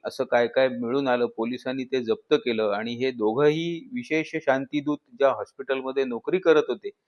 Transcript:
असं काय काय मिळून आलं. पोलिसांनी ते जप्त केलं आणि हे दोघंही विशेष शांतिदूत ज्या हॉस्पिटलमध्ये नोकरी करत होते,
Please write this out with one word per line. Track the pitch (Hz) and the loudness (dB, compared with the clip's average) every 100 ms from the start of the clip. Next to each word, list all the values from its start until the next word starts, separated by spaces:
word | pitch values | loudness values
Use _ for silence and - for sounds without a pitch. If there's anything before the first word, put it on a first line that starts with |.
| - | -6
असं | - | -6
काय | 123 120 117 | 0 2 2
काय | 135 131 | 2 2
मिळून | 120 117 139 135 | 0 -2 0 2
आलं. | 123 117 | 0 0
पोलिसांनी | 110 117 123 131 131 | -2 -4 -4 -6 -6
ते | 127 131 | -4 -2
जप्त | 110 107 - | 0 -2 0
केलं | 151 123 110 | 0 2 0
आणि | 107 101 117 | 0 -2 -4
हे | 120 131 | -4 -4
दोघंही | 123 107 120 147 156 170 165 131 | 0 0 4 2 2 -2 -6 -8
विशेष | 123 120 156 156 | -8 -4 -4 -2
शांतिदूत | 160 143 135 135 147 143 143 _ 120 | -2 0 0 0 -4 -2 -4 _ 2
ज्या | 135 | 2
हॉस्पिटलमध्ये | 110 101 - 131 135 131 135 | 2 -6 -8 -4 -4 -2 -2
नोकरी | 131 117 - 185 | -2 -4 -2 2
करत | 170 156 143 | 4 4 4
होते, | 113 101 - | -2 -8 -14